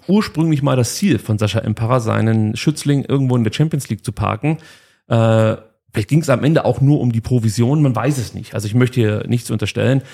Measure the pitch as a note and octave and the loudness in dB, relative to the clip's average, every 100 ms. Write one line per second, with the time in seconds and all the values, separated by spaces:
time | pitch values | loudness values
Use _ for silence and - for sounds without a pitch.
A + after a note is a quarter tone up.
0 | - G3+ G3+ D3+ E3 D3+ C#3 C3 A2+ - | 0 0 0 0 0 2 2 0 0 0
1 | F#3+ A#2 - G#2+ G#2 A#2 G#2+ G#2 A2+ B2+ | 0 0 0 -2 0 -2 -2 -4 0 0
2 | A2 G#2+ A2 A2 G#2+ A#2 - C#3+ C#3+ C#3+ | 0 0 2 2 0 0 -2 -2 0 -2
3 | - C#3 C3 B2 A2 - D#3 D#3 - G#2+ | 0 0 2 2 0 0 -2 -2 -6 -8
4 | - - A2 G2+ D3 D#3 - - _ _ | -8 -4 -4 -2 -2 -4 -8 -20 _ _
5 | - A#2 A2+ A2 A2 A2+ - _ _ - | -2 2 4 4 2 -2 -8 _ _ -6
6 | G#2 D3+ D3+ B2 C3+ D#3+ - A#2+ C3+ D3 | 0 0 2 0 2 2 2 2 2 4
7 | B2 A2+ - B2 A2 G2+ A#2 D3+ D3 A2+ | 2 -2 0 0 0 0 2 2 2 0
8 | B2+ C#3 G#2 G#2 - G2+ G2+ A#2 B2+ - | -2 -2 -6 -10 -10 -8 -2 0 2 2
9 | G#2+ G#2+ - A#2 - A2 G#2 A2+ A2 C3+ | 0 0 -2 -4 -2 -4 -4 -2 0 0
10 | - | -2